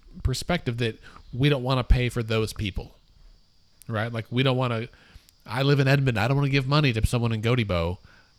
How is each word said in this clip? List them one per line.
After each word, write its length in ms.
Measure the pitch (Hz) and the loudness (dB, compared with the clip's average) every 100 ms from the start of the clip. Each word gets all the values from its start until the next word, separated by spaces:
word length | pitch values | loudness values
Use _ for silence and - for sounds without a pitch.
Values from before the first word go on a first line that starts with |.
| - - | -20 -6
perspective 560 | - 127 - 180 - 117 | -4 -2 -4 -4 -2 -2
that 200 | 117 110 - - - | -4 -4 -14 -20 -12
we 160 | 120 143 | 0 2
don't 140 | 139 | 2
wanna 220 | 123 131 | 0 0
pay 240 | 120 127 123 | 2 2 2
for 140 | 120 | -2
those 300 | 113 113 110 | -2 -2 -2
people, 440 | - 104 - 69 - _ - - - _ _ _ _ - | -4 -6 -6 -12 -16 _ -20 -20 -20 _ _ _ _ -8
right? 240 | 110 117 | -6 -4
Like, 140 | 117 110 | -6 -4
we 120 | 120 | 0
don't 140 | 135 127 | 2 0
wanna, 320 | 127 113 120 - - - _ _ - | -2 -4 -6 -14 -20 -20 _ _ -10
I 160 | 117 | -2
live 160 | 139 135 | 2 4
in 80 | 131 | 4
Edmond, 320 | 139 135 113 | 4 2 0
I 80 | 113 | 0
don't 100 | 139 | 0
wanna 120 | 139 | 0
give 180 | 139 131 | 0 0
money 260 | 147 147 | 2 2
to 140 | 110 - | 2 0
someone 260 | 123 117 | 0 0
in 80 | 110 | 0
Gotebo. 560 | 110 123 107 90 85 92 - - _ | 0 0 0 0 -2 -6 -12 -20 _